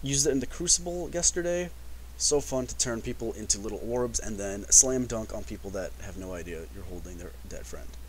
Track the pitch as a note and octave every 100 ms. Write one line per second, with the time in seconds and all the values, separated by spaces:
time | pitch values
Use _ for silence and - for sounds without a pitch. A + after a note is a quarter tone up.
0 | C3+ C#3 D3 C3+ B2 - F3 - F3 F3
1 | E3+ E3+ E3+ F3+ E3+ F3 F3 - - -
2 | - - - D3 C#3 C3 B2+ - C3 A#2
3 | A2+ A#2+ A2+ G2+ G#2+ G#2 G#2 G2+ G#2+ A#2+
4 | B2 A2+ - G#2 G2 G2+ G2+ - C3 B2+
5 | A#2+ A2+ A2 G2+ - G#2 G2 F#2+ F2 -
6 | F#2+ F#2 F#2+ F2+ E2+ E2 D#2+ G2 F2 F2+
7 | F2 F2 F2 - - E2 - - - -